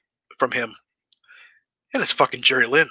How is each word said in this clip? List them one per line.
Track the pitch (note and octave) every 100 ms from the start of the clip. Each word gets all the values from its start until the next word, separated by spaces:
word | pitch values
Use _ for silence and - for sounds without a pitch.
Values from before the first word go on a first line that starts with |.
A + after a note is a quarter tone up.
| _ _ _ -
from | B2+
him. | B2+ A#2 - _ _ _ - _ - - _ _ _ _
And | C4
it's | E3
fucking | - C#3+ B2+
Jerry | B2+ C3 A#2
Lynn, | C#3+ D#3+